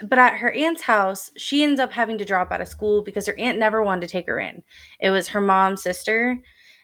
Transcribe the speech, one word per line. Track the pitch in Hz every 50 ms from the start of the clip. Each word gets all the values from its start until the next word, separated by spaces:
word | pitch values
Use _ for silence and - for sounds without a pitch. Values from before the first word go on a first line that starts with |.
| -
but | 202 254 254
at | 254 240 - 208
her | 226 240 -
aunt's | 247 302 330 330 320
house, | - - 233 208 196 190 196 196 - - -
she | - - - 277 285 302
ends | 294 285 254
up | 262 247 -
having | 240 233 220 220
to | 208 202
drop | 180 196 185 180 180
out | 180 175 180
of |
school | 175 - - 214 214 208 208 202
because | 202 196 208 196
her | 208 - -
aunt | 214 247 233 214
never | 226 214 214 220 214
wanted | 202 185 180
to | 175
take | 175 - 185 170
her | - - -
in. | 98 85 - 180 - _ - - - - - _
It | - 190
was | 190 190 175 -
her | - 208 202
mom's | 196 190 190 190 190 196 196 -
sister, | 180 180 - - - 220 226 233 247 254 247 247 _ _ _ _ - - _